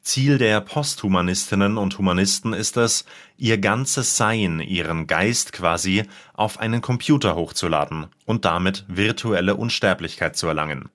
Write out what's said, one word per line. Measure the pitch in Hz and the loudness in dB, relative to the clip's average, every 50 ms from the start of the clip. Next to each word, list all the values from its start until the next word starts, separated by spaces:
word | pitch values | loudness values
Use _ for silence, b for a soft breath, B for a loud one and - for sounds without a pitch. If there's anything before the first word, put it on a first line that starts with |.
| _ | _
Ziel | - - - 131 139 147 | -2 -2 2 4 4 4
der | 131 123 110 107 107 | 6 6 6 4 4
Posthumanistinnen | 101 - - 151 147 143 - - - 104 95 90 87 90 90 90 - - - 98 101 101 107 113 | 2 0 -4 -4 -2 -2 -4 -4 0 2 2 4 4 2 0 0 -2 -2 2 2 2 2 2 0
und | 101 92 92 | -2 -2 -2
Humanisten | - 98 92 90 90 95 98 - - - 113 110 | 0 0 2 4 4 2 2 0 -2 -2 -4 -4
ist | 92 110 - - | -2 -4 -4 0
es, | 123 117 113 - - - B B B B B B B | 0 0 2 0 -2 -4 B B B B B B B
ihr | - 110 113 107 | 0 0 2 2
ganzes | 98 104 104 117 135 - - - 123 - - | 2 2 0 0 0 -2 -2 -2 -2 -2 0
Sein, | - 117 107 113 113 104 87 82 80 | 2 2 2 2 2 0 0 0 -2
ihren | 80 - 95 85 85 78 82 80 80 | -4 -4 -2 -2 -2 -2 -2 -4 -2
Geist | 76 82 82 90 107 120 117 - - - | 0 0 2 2 2 0 0 -2 -4 -6
quasi, | - 87 85 85 87 - 95 92 101 110 B B B B B B | -2 0 0 0 0 0 0 0 0 0 B B B B B B
auf | - 107 107 - - | -2 -2 -2 -2 -4
einen | 110 113 113 120 | -4 -2 -2 -2
Computer | 117 - 127 123 - - 156 143 - 104 82 | 0 -2 -2 -2 2 2 2 4 4 0 0
hochzuladen | 82 85 - - - - 87 80 76 71 69 82 80 78 82 _ _ _ | 0 -4 -4 -4 -4 -2 0 2 2 0 0 -4 -8 -8 -10 _ _ _
und | - 113 113 - | -4 -4 0 2
damit | 98 82 87 90 95 95 98 - - | 0 0 2 0 0 -2 -2 -8 -8
virtuelle | 92 87 101 107 107 - - 117 107 90 87 95 101 | -2 0 0 0 0 -2 -2 -2 0 0 2 0 0
Unsterblichkeit | - 113 120 113 - - 104 90 - 82 76 - - - 82 - | 0 -2 -4 -4 0 0 0 0 0 -4 -10 -8 -4 -4 -4 -4
zu | - - 85 | -4 -4 -2
erlangen. | 80 78 78 78 76 69 50 - _ | -2 -2 -2 -4 -6 -8 -10 -16 _